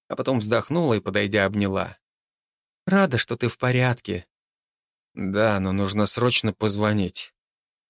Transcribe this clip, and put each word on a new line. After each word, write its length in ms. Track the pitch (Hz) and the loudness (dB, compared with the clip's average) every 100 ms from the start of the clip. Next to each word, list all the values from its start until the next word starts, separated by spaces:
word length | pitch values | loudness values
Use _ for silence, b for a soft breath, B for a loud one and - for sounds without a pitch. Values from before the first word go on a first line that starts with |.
| - | -10
а 80 | - | -6
потом 220 | 131 131 | -2 0
вздохнула 560 | 104 117 - 165 160 | 0 -2 0 0 2
и, 60 | 110 | 0
подойдя, 440 | 98 98 104 104 | 0 -2 0 2
обняла. 540 | 98 104 101 95 87 - _ _ _ _ _ _ _ _ - | 2 0 -2 -2 -6 -10 _ _ _ _ _ _ _ _ 0
«Рада, 320 | 196 190 123 | 2 2 0
что 180 | - 120 | -2 -2
ты 120 | 117 | -4
в 100 | - | -2
порядке». 680 | 127 123 127 120 - 92 - _ _ _ _ _ _ _ _ - | 0 2 0 0 -4 -8 -8 _ _ _ _ _ _ _ _ -8
«Да, 420 | 95 98 110 101 | -4 2 2 2
но 120 | 95 | 0
нужно 320 | 95 98 104 | 0 0 0
срочно 480 | 104 - 123 123 110 | 0 2 2 2 -2
позвонить». 800 | - 107 101 107 104 92 - - _ _ _ _ _ _ | 0 -2 2 2 2 0 -4 -12 _ _ _ _ _ _